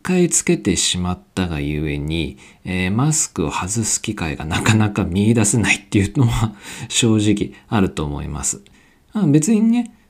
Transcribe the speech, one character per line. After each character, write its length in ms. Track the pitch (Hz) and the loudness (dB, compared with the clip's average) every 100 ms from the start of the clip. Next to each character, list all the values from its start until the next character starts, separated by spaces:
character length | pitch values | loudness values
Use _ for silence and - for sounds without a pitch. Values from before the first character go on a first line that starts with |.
回 260 | - 185 175 | -2 2 2
つ 140 | - | 2
け 140 | - 170 | 0 0
て 180 | 131 87 | 0 0
し 220 | - 90 | 0 -2
ま 160 | 90 | -2
っ 60 | 90 - - | -4 -6 -4
た 120 | 90 | -4
が 120 | 78 | -2
ゆ 300 | 71 76 78 | -4 -2 -2
え 80 | 73 | -4
に、 400 | 73 82 76 - - - - | -2 -2 -4 -8 -20 -14 -6
え 240 | 92 92 | -2 0
ー、 20 | |
マ 220 | 107 143 | 0 0
ス 180 | 151 - | 0 -2
ク 140 | - 78 | -4 -4
を 60 | |
外 320 | - 90 110 110 | -4 -4 -4 -2
す 160 | - | -4
機 140 | - 104 | -4 -6
会 200 | 82 69 | -6 -6
が 100 | 78 | -4
な 160 | 78 | -2
か 140 | 101 107 | 2 2
な 160 | 107 | 2
か 140 | 104 90 | 0 -2
見 280 | 87 104 | 2 2
出 120 | 117 107 | 4 2
せ 120 | 127 | 2
な 140 | 98 | 2
い 60 | - | 0
っ 40 | - | 0
て 140 | 104 | 0
い 100 | 95 | 0
う 80 | - | 2
の 100 | 120 | 0
は 260 | 120 110 - - | 2 -2 -4 -16
<laughs> 160 | - 117 | -14 -8
正 280 | - 117 110 | 0 2 4
直 400 | 104 101 - - - | 2 2 -2 -10 -4
あ 100 | 113 | 0
る 100 | 95 | 0
と 140 | - | -2
思 180 | 76 71 | -6 -6
い 60 | 73 | -8
ま 160 | 71 | -6
す。 180 | - - - _ _ _ _ | -6 -8 -12 _ _ _ _
あ、 120 | 220 175 | -2 4
別 260 | 147 160 | 4 4
に 80 | 220 | 4
ね、 320 | 226 233 240 - _ | 4 2 -2 -8 _